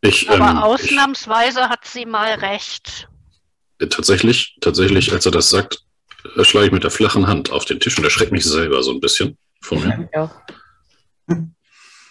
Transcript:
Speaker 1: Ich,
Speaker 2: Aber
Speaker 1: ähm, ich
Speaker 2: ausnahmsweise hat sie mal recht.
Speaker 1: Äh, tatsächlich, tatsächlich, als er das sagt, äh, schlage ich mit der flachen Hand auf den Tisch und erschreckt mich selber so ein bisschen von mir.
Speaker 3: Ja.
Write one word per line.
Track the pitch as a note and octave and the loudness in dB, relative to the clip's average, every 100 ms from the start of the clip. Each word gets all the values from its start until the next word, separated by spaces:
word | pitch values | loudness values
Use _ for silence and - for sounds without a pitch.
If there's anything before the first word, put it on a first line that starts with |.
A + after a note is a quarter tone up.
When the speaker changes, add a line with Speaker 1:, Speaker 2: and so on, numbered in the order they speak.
Speaker 1:
Ich, | G#3+ - - | 2 2 2
Speaker 2:
Aber | - G3+ | 2 4
Speaker 1:
ähm, | A3 | 2
ich | |
Speaker 2:
ausnahmsweise | G#3+ B3 - C#4 C4+ C4+ - A3 A#3 B3+ B3+ | 2 2 0 0 0 -2 -4 0 0 0 -2
hat | A#3+ - | -4 -8
sie | A#3+ | -14
mal | A#3 A3 A3 | -6 -4 -2
recht. | G#3+ G3 G#3 - - - - - _ _ _ _ _ _ _ | -4 -4 -6 -8 -14 -16 -18 -20 _ _ _ _ _ _ _
Speaker 1:
Äh, | - | -6
tatsächlich, | - - F#2 A2+ A#2+ - _ | -4 0 2 2 2 -2 _
tatsächlich, | - D2+ F#2+ G2 - | -2 2 2 2 2
als | F2+ | 0
er | - | 0
das | E2+ E2+ | 2 2
sagt, | F#2+ - - _ _ _ - - - | 2 0 -8 _ _ _ -20 -14 2
äh, | |
schlage | - G#2 G2+ | 4 6 4
ich | |
mit | F#2+ | 2
der | - | 0
flachen | - G#2+ A2+ F#2 | 0 0 2 2
Hand | F2 C2+ | 2 -2
auf | C#2+ | -6
den | - - | -4 -2
Tisch | - - | -2 0
und | |
erschreckt | D2+ - - | 0 0 0
mich | F2+ | 0
selber | - D2+ E2 C2+ | 0 0 0 0
so | B1+ | 0
ein | B1 | -2
bisschen | B1+ - - - _ _ | -2 0 -2 -6 _ _
von | - D#3+ | -6 -2
mir. | D3 A2 E3 | -2 -2 -4
Speaker 3:
Ja. | D#3 D#3+ - - - _ _ _ _ _ _ - E3+ E3 _ _ _ - - _ | -4 -6 -8 -20 -20 _ _ _ _ _ _ -6 -6 -6 _ _ _ -20 -20 _